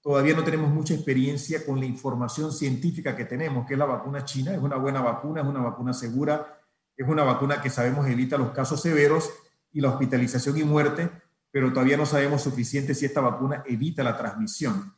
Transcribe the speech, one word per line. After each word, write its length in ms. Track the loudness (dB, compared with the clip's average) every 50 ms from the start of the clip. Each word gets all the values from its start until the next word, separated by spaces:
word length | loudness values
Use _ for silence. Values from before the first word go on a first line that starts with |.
todavía 320 | _ 2 2 4 4 4 4
no 100 | 4 2
tenemos 260 | 0 0 2 2 2
mucha 220 | 2 2 2 0
experiencia 720 | 0 0 0 2 2 2 2 2 0 -4 -4 -4 -6 -4 -2
con 160 | -2 -2 -2
la 60 | -2
información 640 | -2 -4 -4 -4 -4 -4 -2 -4 -4 -4 -4 -4 -4
científica 640 | -4 -2 -2 -2 -2 0 0 -2 -2 -2 -4 -4 -4
que 80 | -4 -6
tenemos, 420 | -6 -4 -4 -4 -2 -2 -4 -4
que 60 | -2
es 60 | 0 0
la 80 | 0
vacuna 400 | 0 0 -4 -4 -6 -8 -6 -8
china. 260 | -6 -4 -4 -4 -2
Es 60 | -2 -2
una 180 | -2 -2 -2
buena 240 | -2 -2 -2 -2 0
vacuna, 400 | 0 -2 -2 -2 -6 -6 -4 -2
es 60 | -2
una 140 | -2 -2 -2
vacuna 340 | -4 -4 -4 -4 -4 -4 -4
segura, 680 | -4 -6 -4 -2 0 0 0 0 -2 -4 -10 -16 -20 _ _ _ _ _ _ _
es 140 | -4 -2 0
una 160 | 2 2 2
vacuna 380 | 2 2 2 0 0 0 -2
que 80 | -2 -4
sabemos 360 | -2 0 0 0 2 0 0
evita 300 | 2 2 0 0 0 0
los 140 | 0 0 -2
casos 320 | -2 -2 -2 -2 -2 0
severos 480 | 0 2 4 6 6 6 6 4 2 -2 -8 -14 -20 _ _ _ _ _
y 80 | -2 2
la 80 | 2 2
hospitalización 680 | 2 2 0 2 2 2 2 2 0 0 0 0 0 2
y 40 |
muerte, 460 | 2 4 4 4 4 2 2 0 -4 -4 -4 -8 _ _ _ _ _ _
pero 220 | -2 0 0 2
todavía 240 | 2 4 4 4 4
no 80 | 4 2
sabemos 380 | 2 4 2 2 4 2 0
suficiente 520 | 0 0 -2 -2 -4 -2 -2 -2 0 0 -2
si 120 | -2 -2
esta 160 | 0 0 2
vacuna 420 | 2 2 0 0 -2 -2 -2 -4 -4
evita 360 | -4 -2 -2 -2 -2 -2 0
la 140 | -2 -2 -2
transmisión. 760 | -2 -6 -6 -4 -4 -4 -4 -2 -2 -2 -2 -2 -2 -6 -8 _